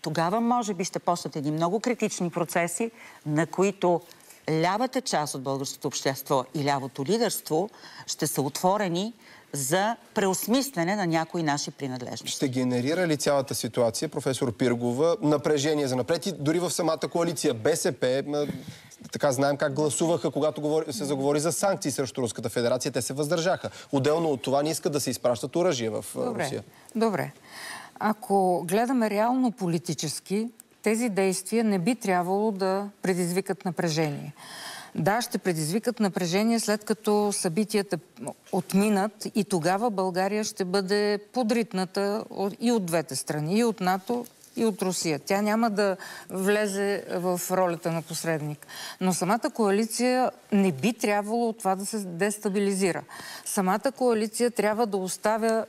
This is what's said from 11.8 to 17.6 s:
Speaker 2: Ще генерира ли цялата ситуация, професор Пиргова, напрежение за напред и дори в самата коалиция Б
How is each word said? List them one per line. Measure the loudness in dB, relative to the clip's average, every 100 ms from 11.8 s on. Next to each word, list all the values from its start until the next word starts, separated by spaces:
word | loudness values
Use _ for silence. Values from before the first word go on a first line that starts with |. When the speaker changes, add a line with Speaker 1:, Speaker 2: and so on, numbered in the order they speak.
| -6 -6 -8 -10 -8 -2
Speaker 2:
Ще | 0
генерира | 2 2 2 0 0 2
ли | 2
цялата | 2 2 0 -4
ситуация, | -4 2 2 2 -4
професор | -2 -2 0 -2
Пиргова, | 2 2 2 0 2 2 2
напрежение | 2 2 2 2 2 0 0
за | 0
напред | 0 -2 -2
и |
дори | -2 0 0
в | 0
самата | 0 0 0 -2
коалиция | 0 0 2 0
Б | 2